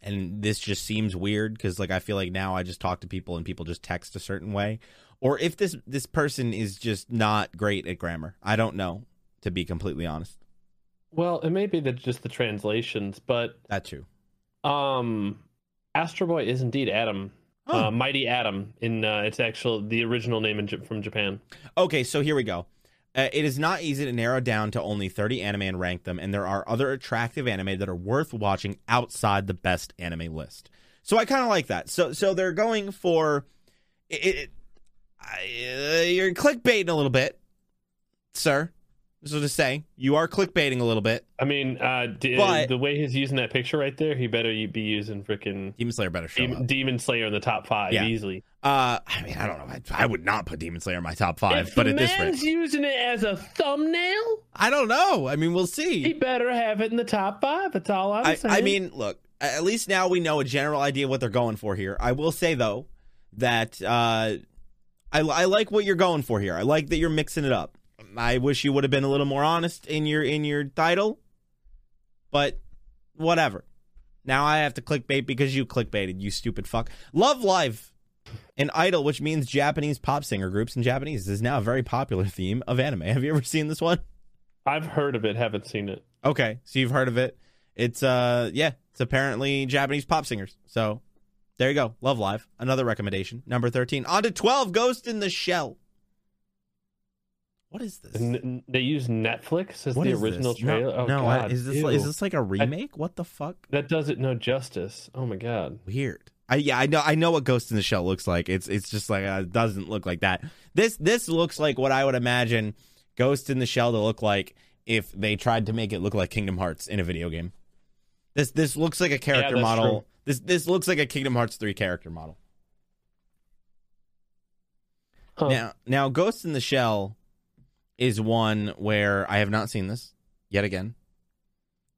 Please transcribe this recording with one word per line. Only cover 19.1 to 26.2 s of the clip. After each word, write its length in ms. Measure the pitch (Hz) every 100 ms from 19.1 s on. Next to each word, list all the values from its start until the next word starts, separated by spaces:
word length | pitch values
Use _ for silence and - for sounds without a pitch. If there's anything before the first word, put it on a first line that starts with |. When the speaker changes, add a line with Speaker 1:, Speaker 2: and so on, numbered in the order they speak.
| 107
Speaker 2:
its 180 | 107 -
actual, 420 | 117 110 120 110
the 220 | 104 113
original 380 | 113 120 113 113
name 180 | 110 107
in 80 | 104
J-, 140 | -
from 180 | - 110
Japan. 380 | 101 110 101 98 - - - -
Speaker 1:
Okay, 260 | 180 151
so 160 | 123 147
here 160 | 147
we 80 | 143
go. 220 | 107 87 - _ _ _ _
Uh, 140 | 131 135
"It 140 | 151
is 120 | 151 127
not 240 | 156 180
easy 220 | 160 139
to 80 | 139
narrow 300 | 120 117 131
down 300 | 120 107 107
to 100 | 107
only 260 | 87 104 95
thirty 340 | - 107 95
anime 200 | 101 101
and 180 | 95 90
rank 240 | 90 90
them, 160 | -
and 140 | 90